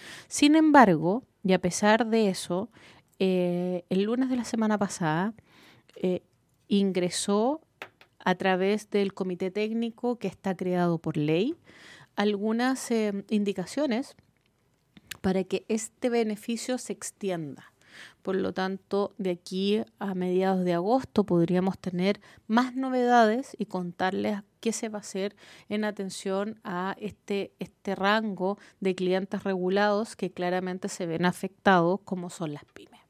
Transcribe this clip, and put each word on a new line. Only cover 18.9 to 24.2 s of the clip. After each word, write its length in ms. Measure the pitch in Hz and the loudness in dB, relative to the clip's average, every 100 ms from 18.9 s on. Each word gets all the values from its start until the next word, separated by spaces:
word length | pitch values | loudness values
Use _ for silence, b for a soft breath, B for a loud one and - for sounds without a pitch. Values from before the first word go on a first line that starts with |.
| 202 202 - | -2 -2 -4
de 140 | 185 | -4
aquí 500 | 175 - 185 196 214 226 - | -4 -6 -2 0 0 -2 -8
a 140 | 196 | -6
mediados 500 | 185 180 180 190 190 | -4 0 2 2 2
de 100 | 180 | 2
agosto 500 | 170 190 262 - - | 0 2 0 0 0
podríamos 540 | 202 175 170 180 190 - | 2 4 4 2 0 -4
tener 420 | 185 175 190 202 b b - | -6 -2 0 -2 b b -2
más 260 | 226 254 | 0 0
novedades 800 | 254 269 254 240 240 220 233 277 - | -4 -4 0 4 6 6 2 -4 -8
y 80 | 202 | -8
contarles 760 | 180 175 - 185 196 | -6 -6 -4 -2 -2